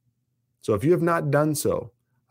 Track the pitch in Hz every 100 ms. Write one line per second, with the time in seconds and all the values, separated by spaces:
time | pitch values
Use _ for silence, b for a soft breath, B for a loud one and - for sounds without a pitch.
0 | _ _ _ _ _ _ - 107 139 170
1 | 170 170 151 143 151 147 - 87 113 _
2 | _ _ -